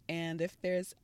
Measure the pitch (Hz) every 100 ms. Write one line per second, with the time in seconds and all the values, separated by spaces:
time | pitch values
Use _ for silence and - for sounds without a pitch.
0 | - 165 165 165 175 - 185 180 185 -